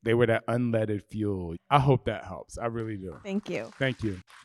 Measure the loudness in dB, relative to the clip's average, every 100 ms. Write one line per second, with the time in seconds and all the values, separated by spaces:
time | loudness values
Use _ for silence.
0 | 4 4 6 4 0 -2 0 0 0 -4
1 | -6 -4 -2 -2 -4 -10 _ 4 6 4
2 | 2 -6 -8 -12 -12 -6 -6 -4 -6 -8
3 | -10 -12 -6 -6 -4 -8 -8 -2 -2 0
4 | -4 -6 -12 -10